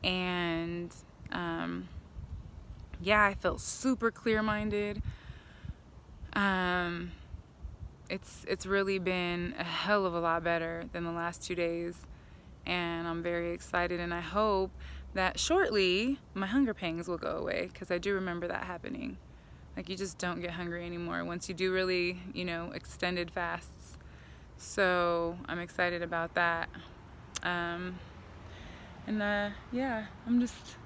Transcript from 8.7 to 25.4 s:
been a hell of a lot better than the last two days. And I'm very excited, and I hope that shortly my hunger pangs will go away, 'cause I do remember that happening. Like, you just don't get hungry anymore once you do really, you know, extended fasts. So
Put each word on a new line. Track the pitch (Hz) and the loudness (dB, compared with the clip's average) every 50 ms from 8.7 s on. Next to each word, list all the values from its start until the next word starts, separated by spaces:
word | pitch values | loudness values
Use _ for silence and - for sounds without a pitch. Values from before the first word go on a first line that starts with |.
| 196 196 196 190 196 190 | 4 4 4 4 2 2
been | 175 185 185 180 180 175 175 175 175 175 - | 2 2 2 2 2 2 2 0 0 -2 -2
a | - 180 | -4 -4
hell | 170 165 - - 180 208 208 196 | -2 -2 -2 4 4 6 6 6
of | 185 170 | 4 2
a | 170 | 2
lot | 165 165 165 170 165 | 4 4 2 4 4
better | 170 170 170 165 165 165 165 170 175 - | 2 2 2 2 -2 -4 -4 -6 -6 -4
than | 175 170 | -2 -2
the | 170 170 | -2 -2
last | 170 170 170 170 - - | 0 -2 -2 -4 -4 -4
two | - 180 | -4 0
days. | 170 170 170 170 170 170 170 175 - - - - - - - - - - - - - - | 2 2 2 2 0 -2 -4 -6 -8 -12 -14 -16 -16 -16 -18 -20 -18 -18 -18 -18 -12 -4
And | - 175 180 175 170 170 165 165 | -2 0 0 0 0 -2 -2 -2
I'm | 170 165 170 170 | -2 -2 -2 0
very | 175 170 170 170 170 170 | 0 0 0 0 -2 -4
excited, | 175 - - - 180 175 175 175 175 | -4 -6 0 2 2 2 2 0 0
and | 175 175 175 | 0 -2 -2
I | 175 | -2
hope | 170 160 170 202 214 220 202 190 190 185 - - - - - - - - - | -4 0 2 4 6 6 6 4 4 0 -2 -8 -12 -10 -10 -10 -12 -6 0
that | 185 185 185 - - | 2 2 2 2 2
shortly | - - 320 370 392 - 214 208 190 185 180 196 220 254 277 - - - - | 2 6 8 8 8 6 6 6 6 6 6 6 4 2 2 0 -2 -8 -4
my | 196 196 190 | -2 -2 2
hunger | 208 269 285 233 214 | 6 6 6 6 4
pangs | - - 170 165 170 170 | 0 0 -2 0 -2 -2
will | 170 180 165 | -2 -2 -2
go | - - 82 | 0 -2 -2
away, | - - - - - - 185 - | 0 0 0 0 0 0 -2 -4
'cause | - 190 - 185 | -10 -4 -2 0
I | 175 | 0
do | 180 196 202 | 2 2 2
remember | 190 190 185 170 170 170 175 | 2 2 0 -2 -2 -2 -2
that | 180 - - | -2 -2 -2
happening. | 185 180 170 - - - - - - - - - - - - - - - - - - - | -4 -6 -6 -6 -6 -6 -4 -4 -6 -8 -8 -12 -18 -18 -18 -18 -18 -18 -18 -18 -10 -8
Like, | - 185 - | -8 -6 -4
you | 190 | -4
just | 185 196 190 - - | -4 -2 -4 -4 -2
don't | - 180 175 170 | -2 -2 -2 -2
get | 175 175 | -2 -4
hungry | 170 170 180 170 170 175 175 | -4 -2 -4 -2 -2 -4 -4
anymore | 175 175 170 175 170 170 175 170 | -4 -4 -4 -4 -2 0 0 0
once | 175 175 180 - - | -2 -2 -4 -4 -6
you | 190 | -2
do | 165 185 185 185 | 0 2 2 4
really, | 185 185 185 185 180 175 175 180 180 180 185 - | 4 4 4 4 4 4 2 0 -2 -6 -8 -6
you | - 180 | -4 -2
know, | 180 170 165 170 170 - | -2 -2 -2 -4 -4 -6
extended | - - - - - - 180 180 175 175 170 | -8 -8 -8 -6 0 0 2 2 2 0 -2
fasts. | - 185 175 170 170 175 - - - - - - - - - - - - - - - - - - - | -2 -2 -2 -2 -2 -4 -6 -10 -14 -12 -12 -12 -12 -12 -14 -16 -18 -18 -18 -18 -18 -18 -18 -18 -16
So | - - - - - 196 185 180 180 175 175 170 170 170 170 175 180 | -14 -10 -4 2 4 6 6 6 6 6 4 4 4 2 0 -2 -4